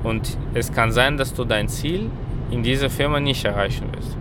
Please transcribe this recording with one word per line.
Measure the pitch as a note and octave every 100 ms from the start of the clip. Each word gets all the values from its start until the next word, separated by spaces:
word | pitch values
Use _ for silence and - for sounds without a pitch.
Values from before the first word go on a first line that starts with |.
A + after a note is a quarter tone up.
Und | A2+ A2 - - -
es | A#2+ A2+
kann | - A2+
sein, | A2 C3 D3
dass | C3
du | - A#2+
dein | G#2+ G#2
Ziel | - D3 F3+ A3 - - - -
in | A#2+
dieser | A#2 C3 C#3
Firma | - C#3+ D3
nicht | C#3+ C3 G#2+
erreichen | G2+ G2 - -
wirst. | - - -